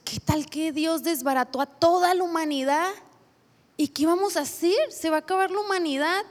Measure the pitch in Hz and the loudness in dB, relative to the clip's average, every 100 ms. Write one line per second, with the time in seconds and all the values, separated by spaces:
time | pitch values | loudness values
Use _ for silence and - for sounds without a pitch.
0 | - - - 302 - 294 320 294 320 330 | -10 -8 -2 -2 -2 -4 -4 -2 0 0
1 | 311 294 269 262 247 254 277 - 339 359 | -2 -2 0 0 0 -2 -4 2 4 4
2 | 359 359 349 330 311 277 262 302 370 415 | 4 2 0 -2 -2 -2 0 2 0 -4
3 | - _ _ _ _ _ _ - 294 - | -16 _ _ _ _ _ _ -6 -4 0
4 | 311 349 392 339 277 - 339 453 571 - | 2 2 2 -2 -4 -2 2 2 0 -2
5 | 320 311 311 381 381 392 415 381 320 269 | 0 0 0 0 0 -2 -2 0 0 0
6 | 311 381 427 | 0 0 -4